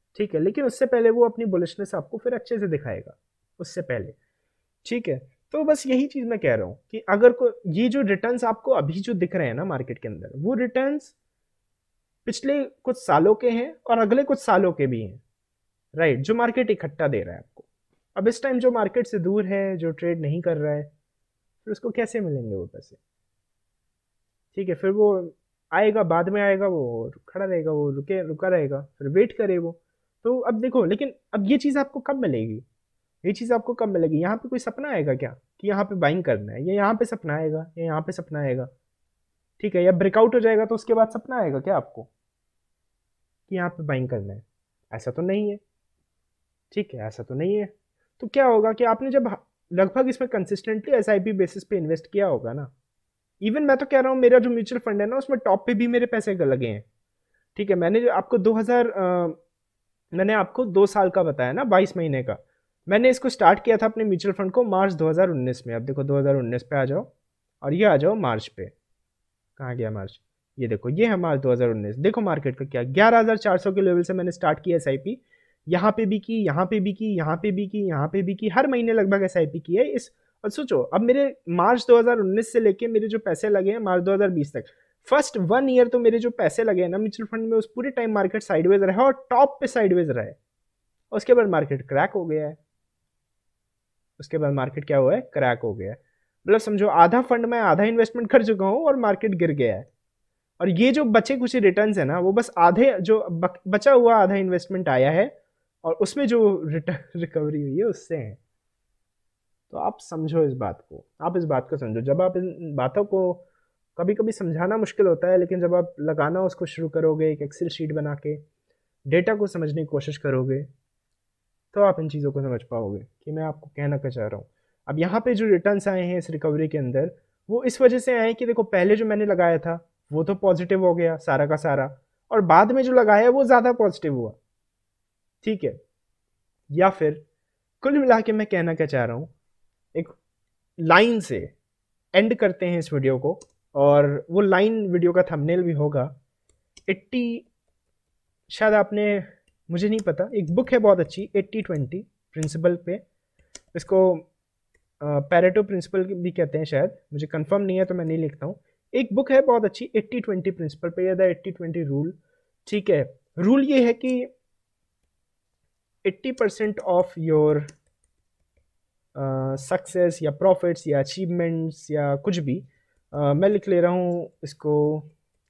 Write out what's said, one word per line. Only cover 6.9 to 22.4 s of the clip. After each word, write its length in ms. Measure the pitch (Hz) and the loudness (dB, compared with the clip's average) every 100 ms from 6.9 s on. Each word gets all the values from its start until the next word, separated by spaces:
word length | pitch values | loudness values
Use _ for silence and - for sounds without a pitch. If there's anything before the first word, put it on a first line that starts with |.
कि 80 | 220 - | -10 -2
अगर 240 | 208 247 | 6 6
को-, 200 | 247 247 - 190 | 6 0 0 -4
ये 220 | 160 240 | 0 0
जो 140 | 277 | 0
रिटर्न्स 420 | 202 196 233 247 | 0 0 0 -2
आपको 280 | 233 226 262 | -2 -2 0
अभी 280 | 233 147 175 | 0 0 -4
जो 140 | 196 | -4
दिख 220 | 196 196 185 | -2 -2 -2
रहे 100 | 135 | -2
हैं 80 | |
ना 100 | 117 | -4
मार्केट 340 | 185 131 131 120 | -6 -6 -8 -10
के 100 | 117 | -10
अंदर, 220 | 90 - 135 | -12 -14 -6
वो 180 | 180 | -4
रिटर्न्स 600 | 247 247 254 269 294 - _ _ _ _ _ _ _ _ _ _ _ - | -2 -2 -2 -2 -4 -10 _ _ _ _ _ _ _ _ _ _ _ -10
पिछले 360 | - 269 285 269 _ | -6 -2 -2 -4 _
कुछ 120 | - 254 | -6 -6
सालों 380 | - 147 180 | 2 4 4
के 160 | 214 247 | 4 2
हैं 220 | 233 277 - - | 0 -4 -8 -2
और 80 | 226 | 0
अगले 260 | 214 254 | 4 2
कुछ 140 | 277 277 | 2 0
सालों 340 | - 190 185 | 2 2 2
के 140 | 160 135 | 0 -2
भी 160 | 117 | -2
हैं, 200 | 104 - _ _ _ _ _ _ _ | -8 -14 _ _ _ _ _ _ _
राइट, 260 | 147 165 127 | 0 0 2
जो 140 | 143 | 0
मार्केट 360 | 233 240 247 226 | 0 0 0 0
इकट्ठा 380 | - 147 - 147 | -2 -4 -4 -2
दे 140 | 113 | -2
रहा 120 | 87 | -6
है 60 | 90 | -12
आपको। 240 | - _ - _ _ _ _ 202 | -18 _ -20 _ _ _ _ -2
अब 120 | 208 | -2
इस 140 | 233 | 0
टाइम 160 | 269 254 | -4 0
जो 120 | 247 | 2
मार्केट 360 | 233 196 247 - | 2 0 -2 -2
से 120 | 208 | -4
दूर 280 | 175 202 185 | -2 -2 -2
है, 300 | 196 196 180 | -2 -2 -4
जो 140 | 165 | -6
ट्रेड 300 | 151 170 170 | -4 -4 -2
नहीं 200 | 143 165 | -4 -4
कर 140 | 175 156 | -2 -2
रहा 180 | 147 | -2
है, 80 | 147 147 _ _ _ _ _ _ _ 214 | -4 -8 _ _ _ _ _ _ _ -12
फिर 60 | |
उसको 180 | 208 240 | -8 -6
कैसे 300 | 240 226 226 | -6 -4 -4
मिलेंगे 360 | 180 139 | -4 -6